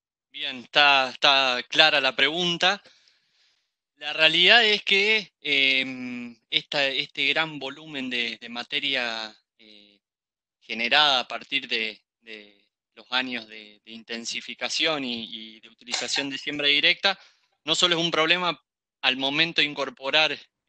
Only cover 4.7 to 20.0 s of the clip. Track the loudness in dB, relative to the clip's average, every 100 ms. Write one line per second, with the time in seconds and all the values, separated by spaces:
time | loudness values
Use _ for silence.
4.7 | 2 2 2 4 2 -2 _ -2 0 2
5.7 | 2 -2 -6 -8 -10 -12 -16 -6 -6 -4
6.7 | -2 -2 -4 -8 -4 -2 -2 -4 -6 -10
7.7 | -12 -12 -10 -6 -4 -6 -8 -14 -12 -8
8.7 | -6 -4 -4 -4 -6 -10 -16 _ _ -20
9.7 | -20 _ _ _ _ _ _ _ _ -10
10.7 | -6 0 4 4 2 0 -8 -6 -6 -4
11.7 | -4 -4 -8 _ _ -20 -18 -18 _ _
12.7 | _ _ -20 -8 -6 -4 -8 -12 -18 -20
13.7 | -20 -20 -18 -12 -10 -8 -10 -12 -10 -6
14.7 | -2 -2 -2 -4 -8 -10 -14 -18 -20 -20
15.7 | _ -8 -6 -4 -4 -6 -8 -8 -2 2
16.7 | 4 4 2 0 -2 -8 _ _ _ -4
17.7 | 0 2 2 0 0 2 2 0 -6 _
18.7 | _ _ _ -2 -2 -2 0 -2 0 -2
19.7 | -2 -8 -6